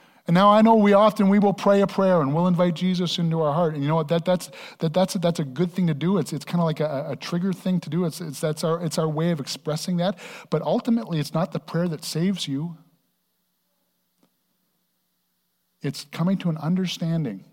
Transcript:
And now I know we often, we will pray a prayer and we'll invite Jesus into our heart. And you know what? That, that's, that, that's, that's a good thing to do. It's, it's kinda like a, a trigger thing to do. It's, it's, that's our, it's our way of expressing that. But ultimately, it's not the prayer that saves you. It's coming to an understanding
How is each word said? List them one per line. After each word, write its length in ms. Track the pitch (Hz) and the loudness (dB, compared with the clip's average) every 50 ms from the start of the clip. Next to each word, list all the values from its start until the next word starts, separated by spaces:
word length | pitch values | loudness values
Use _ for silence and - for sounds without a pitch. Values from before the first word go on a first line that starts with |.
| _ _ _ _ _ - | _ _ _ _ _ 2
And 80 | 170 | 4
now 140 | 175 202 208 | 6 6 8
I 100 | 208 214 | 8 8
know 140 | 220 226 226 | 6 6 6
we 160 | 220 202 202 | 6 6 6
often, 380 | 202 196 214 214 208 - 202 190 | 6 6 6 4 4 2 2 4
we 100 | 196 208 | 4 4
will 140 | 196 202 190 | 4 4 2
pray 260 | - - 202 202 202 | 2 2 4 4 4
a 80 | 196 190 | 4 2
prayer 340 | - - 190 190 185 170 | 0 0 2 4 4 4
and 140 | 147 135 143 | 2 2 0
we'll 120 | 165 175 185 | 0 2 2
invite 260 | 180 165 180 180 165 | 2 2 2 0 0
Jesus 440 | - 180 185 185 175 180 160 - - | 0 -2 -2 0 -2 -2 -2 -2 -2
into 240 | 170 165 160 165 | -2 -2 0 0
our 120 | 156 147 143 | 0 0 0
heart. 220 | 165 180 160 156 | 0 0 0 0
And 60 | 147 | -2
you 60 | 139 147 | -2 0
know 80 | 160 | 0
what? 140 | 165 156 151 | 0 0 0
That, 160 | 170 170 160 | -2 0 0
that's, 260 | 185 180 175 - - - - - - - - | 0 0 -2 -2 -8 -16 -18 -20 -20 -8 -6
that, 140 | - 160 147 | -4 -2 2
that's, 200 | 185 190 180 - | 2 0 0 0
that's 260 | 196 165 170 165 - | 0 0 0 0 0
a 60 | 156 | -4
good 260 | 135 127 135 180 175 | -4 -2 -2 -2 -2
thing 160 | 175 - 180 165 | 0 0 0 0
to 60 | 151 | 0
do. 240 | 135 147 180 202 185 | 0 0 0 0 0
It's, 160 | 143 - 160 | 0 -2 -6
it's 100 | 135 - | -8 -6
kinda 220 | - - 175 170 | -4 -2 0 0
like 160 | 160 147 - | 0 0 -2
a, 300 | 156 151 147 131 156 156 | -4 -4 -4 -4 -6 -6
a 40 | 139 | -8
trigger 380 | 135 - - 175 175 180 196 180 | -10 -8 -6 -4 -2 -2 -2 -4
thing 260 | 180 - 190 185 170 | -4 -2 -2 -2 -2
to 100 | - 156 | -2 -4
do. 140 | 143 175 185 | -4 -2 -2
It's, 160 | 160 - - | -2 -4 -6
it's, 220 | 180 156 135 - | -10 -12 -8 -6
that's 240 | - 156 151 - - | -4 -4 -4 -2 -2
our, 180 | 160 165 170 180 | -2 -2 -2 -2
it's 140 | 156 - - | -4 -2 -2
our 100 | 160 156 | -2 -2
way 240 | 151 151 165 175 | -2 0 0 0
of 80 | 175 143 | 0 -2
expressing 580 | 127 - - - - 156 147 156 - - 180 170 | -4 -8 -10 -8 -6 -6 -6 -4 -4 -4 -2 0
that. 220 | 170 190 - - - - - - - - | 0 -2 -2 -4 -10 -18 -18 -18 -6 -4
But 120 | - 160 | -4 -2
ultimately, 560 | - 147 175 247 - - 226 233 220 214 170 156 | 0 0 -2 0 0 0 0 0 -2 -2 -4 -4
it's 160 | 143 143 - | -4 -4 -2
not 200 | 160 175 160 - | -4 -4 -4 -4
the 60 | 160 | -8
prayer 280 | - - - 165 175 180 | -10 -6 -4 -4 -2 -2
that 160 | 160 - - | -4 -6 -8
saves 420 | - - 156 170 190 202 175 - | -8 -4 -2 0 0 -2 -2 -4
you. 320 | - 135 139 160 170 165 - _ _ _ _ _ _ _ _ _ _ _ _ _ _ _ _ _ _ _ _ _ _ _ _ _ _ _ _ _ _ _ _ _ _ _ _ _ _ _ _ _ _ _ _ _ _ _ _ _ _ _ _ _ _ _ _ _ _ _ _ | -6 -6 -6 -6 -8 -10 -14 _ _ _ _ _ _ _ _ _ _ _ _ _ _ _ _ _ _ _ _ _ _ _ _ _ _ _ _ _ _ _ _ _ _ _ _ _ _ _ _ _ _ _ _ _ _ _ _ _ _ _ _ _ _ _ _ _ _ _ _
It's 220 | - 143 135 - - - | -8 -8 -8 -8 -12 -12
coming 260 | - - 165 185 196 185 | -6 -2 -2 0 0 0
to 100 | - 175 | -2 -2
an 80 | 160 156 | -4 -2
understanding 880 | 151 160 180 185 185 175 - - 175 165 165 160 156 117 98 95 - - | -2 -2 -2 0 -2 -2 -4 -4 -4 -2 -2 -2 -2 -4 -6 -10 -14 -20